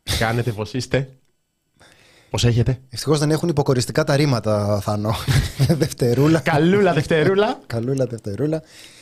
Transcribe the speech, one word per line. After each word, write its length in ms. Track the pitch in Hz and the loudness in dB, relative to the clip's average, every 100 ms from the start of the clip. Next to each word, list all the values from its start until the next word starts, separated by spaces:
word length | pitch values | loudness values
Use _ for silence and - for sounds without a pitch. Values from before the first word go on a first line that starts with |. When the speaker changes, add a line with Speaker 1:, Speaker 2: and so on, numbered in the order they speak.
| - - | -6 -2
Speaker 1:
Κάνετε, 320 | 113 117 120 | 0 0 -2
πώς 220 | 104 107 | -4 -6
είστε; 360 | 127 120 127 135 - _ _ _ _ _ _ - _ _ _ _ | -6 -4 -4 -4 -12 _ _ _ _ _ _ -20 _ _ _ _
Πώς 160 | 110 120 | 0 2
έχετε; 340 | 117 120 127 - | 2 0 -2 -6
Speaker 2:
Ευτυχώς 300 | - - 151 | -10 -2 0
δεν 120 | 147 | 2
έχουν 180 | 156 170 | 0 0
υποκοριστικά 540 | 151 143 127 113 120 | 0 0 0 0 -2
τα 120 | 151 139 | 0 2
ρήματα, 640 | 147 120 107 107 104 104 | 2 0 0 0 0 -2
Θάνο. 340 | 101 104 107 113 - 123 - | -2 -2 -2 -4 0 0 0
<laughs> 220 | - 135 156 | -2 0 2
Δευτερούλα. 560 | 156 - 127 120 147 160 | -2 0 0 2 4 2
Speaker 1:
Καλούλα, 540 | 165 151 165 202 190 | 2 2 4 4 4
Δευτερούλα. 680 | 156 - 165 165 190 214 269 | 2 0 2 2 2 0 -2
Speaker 2:
<laughs> 60 | - | -8
Καλούλα, 380 | 117 117 135 123 | -6 -4 -2 -2
Δευτερούλα. 560 | 113 - 98 147 160 - - - - | -4 -10 -4 -4 -4 -8 -20 -20 -20